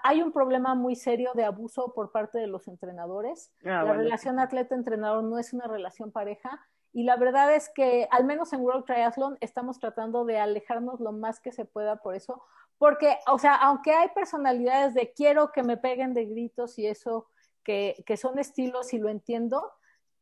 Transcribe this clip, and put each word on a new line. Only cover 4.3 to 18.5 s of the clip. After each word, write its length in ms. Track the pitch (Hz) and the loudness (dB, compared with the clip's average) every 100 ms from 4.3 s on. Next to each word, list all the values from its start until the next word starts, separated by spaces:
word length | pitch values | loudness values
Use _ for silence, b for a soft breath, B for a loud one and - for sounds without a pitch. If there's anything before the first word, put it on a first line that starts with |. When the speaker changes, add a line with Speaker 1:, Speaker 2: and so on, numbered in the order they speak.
| 254 | -2
Speaker 2:
sí. 80 | |
Speaker 1:
atleta-entrenador 800 | 254 262 247 254 240 220 214 220 | -2 -2 -4 -4 -4 -4 -2 -2
no 160 | 220 233 | -2 -6
es 140 | 240 | -6
una 140 | 247 240 | -8 -8
relación 440 | 214 185 - 214 | -8 -10 -12 -12
pareja. 560 | 220 208 208 254 285 _ _ _ | -8 -8 -8 -12 -14 _ _ _
Y 100 | 240 | -4
la 120 | 240 240 | 2 4
verdad 380 | 247 262 285 302 | 4 4 4 4
es 140 | 302 | 0
que, 340 | - 262 240 226 | 0 2 2 4
al 140 | 247 262 | 4 4
menos 280 | 302 339 | 0 -4
en 80 | 269 | -2
World 240 | 247 262 254 | 0 0 0
Triathlon, 520 | 240 233 247 269 269 | 0 2 0 -4 -4
estamos 380 | 220 - 247 254 | -8 -8 -8 -8
tratando 460 | 220 220 220 240 233 | -8 -6 -4 -2 0
de 140 | 220 | 0
alejarnos 600 | 208 208 208 233 240 254 | 0 -2 -4 -6 -6 -6
lo 120 | 226 | -8
más 280 | 214 220 220 | -6 -8 -8
que 120 | 254 | -12
se 140 | 240 214 | -12 -10
pueda 320 | 214 214 214 | -6 -4 -4
por 180 | 208 190 | -6 -10
eso. 280 | - 254 b b b - | -10 -14 b b b 6
Porque, 400 | 294 294 302 285 - | 6 8 4 2 2
o 120 | 269 | 4
sea, 160 | 285 277 | 6 6
aunque 360 | 269 277 311 | 6 4 4
hay 160 | 311 359 | 4 4
personalidades 840 | 403 - 311 269 247 240 269 277 | 0 -4 -2 0 2 2 2 2
de 200 | 247 233 | 0 -2
quiero 380 | - 294 294 302 | 2 4 6 4
que 120 | 294 | 2
me 140 | 240 233 | -2 0
peguen 360 | 262 247 262 | -2 -2 -2
de 120 | 240 214 | -2 -4
gritos 520 | 220 233 - 240 240 | -6 -8 -8 -10 -4
y 80 | 214 | -4
eso, 400 | 208 247 226 226 _ _ _ | -4 -4 -6 -8 _ _ _
que, 400 | - 202 202 - - | -4 -2 -2 -4 -6
que 120 | 214 | -4
son 220 | 254 262 | -2 -4
estilos 540 | 269 | -4